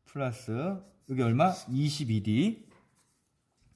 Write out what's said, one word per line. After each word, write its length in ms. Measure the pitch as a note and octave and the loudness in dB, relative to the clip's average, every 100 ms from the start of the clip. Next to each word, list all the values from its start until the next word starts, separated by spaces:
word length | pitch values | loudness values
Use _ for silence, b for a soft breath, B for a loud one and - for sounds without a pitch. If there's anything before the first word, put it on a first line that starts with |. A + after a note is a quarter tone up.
| _ | _
플러스, 720 | C#3+ C3 A#2 - A2+ E3+ F#3+ - _ - | -6 -6 -6 -6 -4 -4 -6 -10 _ -6
여기 120 | C3 | 0
얼마? 320 | A#2 A#2+ F3+ F#3 - | 2 4 4 2 -4
이십이 540 | C3 D3 D3 C3+ A2 | 0 0 -2 0 0
디. 460 | G#2 A2 G3 A3+ - - _ _ _ _ _ _ _ _ _ | 2 2 2 -2 -12 -20 _ _ _ _ _ _ _ _ _